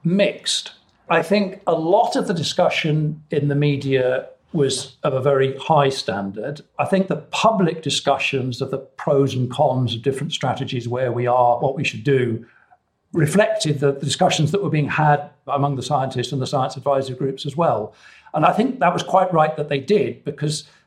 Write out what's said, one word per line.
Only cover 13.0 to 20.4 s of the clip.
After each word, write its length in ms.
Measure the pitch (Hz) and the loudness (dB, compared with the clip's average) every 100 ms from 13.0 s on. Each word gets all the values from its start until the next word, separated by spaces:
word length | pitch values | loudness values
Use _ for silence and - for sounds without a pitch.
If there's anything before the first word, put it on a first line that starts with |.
| _ | _
reflected 640 | 175 151 185 220 220 156 131 | 0 2 4 2 2 -2 0
the, 120 | 143 | 0
the 120 | 139 | 0
discussions 480 | 143 - 180 170 151 | -2 0 2 2 0
that 100 | 202 | 0
were 60 | 165 | 0
being 200 | 151 139 | 0 0
had 420 | - 151 143 143 - - | 2 2 2 0 -14 -4
among 300 | 139 143 131 | -2 0 -2
the 60 | |
scientists 480 | - 143 131 127 120 | -2 -2 -2 -4 -4
and 120 | 139 | -4
the 40 | 131 | -2
science 300 | 143 135 139 | -2 -2 -4
advisory 400 | 143 139 131 123 | -2 0 -2 -4
groups 300 | 135 135 143 | -4 -4 -6
as 100 | 135 | 0
well. 380 | 165 110 107 - - - - | 2 0 -2 -10 -20 -20 -8
And 100 | - | 0
I 80 | - | 2
think 280 | 180 254 - | 2 0 0
that 120 | 170 | 0
was 100 | 180 | 0
quite 300 | - 190 185 | 2 2 4
right 240 | 170 156 156 | 4 2 0
that 140 | 147 | -4
they 100 | 143 | -4
did, 440 | 127 202 120 117 | 2 2 2 -4
because 400 | - - | -10 -6